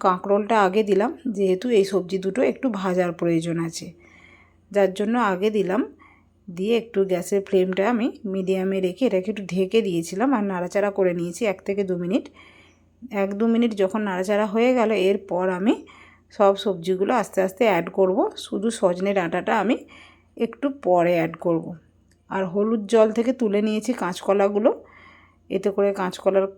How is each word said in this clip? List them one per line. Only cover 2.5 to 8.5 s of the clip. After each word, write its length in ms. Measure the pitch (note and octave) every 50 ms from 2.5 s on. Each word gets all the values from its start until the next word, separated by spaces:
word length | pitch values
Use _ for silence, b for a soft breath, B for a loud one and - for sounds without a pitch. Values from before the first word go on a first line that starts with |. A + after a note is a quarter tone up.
| A3+ - - C4
ভাজার 400 | G#3 G3 F#3+ G3 F3+ F#3 F3+ F3
প্রয়োজন 440 | E3+ E3+ F3 E3+ E3+ E3 D#3+ E3+ E3 E3+ E3
আছে, 220 | E3 E3 - - F3 - b b b b b b b b b b b b b b -
যার 200 | - G3+ G3 F#3+ F#3
জন্য 200 | - G#3 G#3+ A#3 B3
আগে 300 | A#3 G3+ F#3 F3+ G3 A3
দিলাম। 320 | G#3+ G#3+ F3+ F3 F#3+ A3+ G4 A4 - b b b b b b b b _ - -
দিয়ে 260 | E3+ F3 F#3+ G#3+ A#3
একটু 220 | A3+ A3+ - - G3 G3
গ্যাসের 360 | F#3 F#3 F3 F3+ - G3+ G3 G3
ফ্লেমটা 440 | - - F#3+ F#3 F#3 F#3 G3 F#3+ A3
আমি 160 | A#3+ G#3+ A3 D#4+ - - -
মিডিয়ামে 540 | G3 F#3+ F#3+ F#3 F3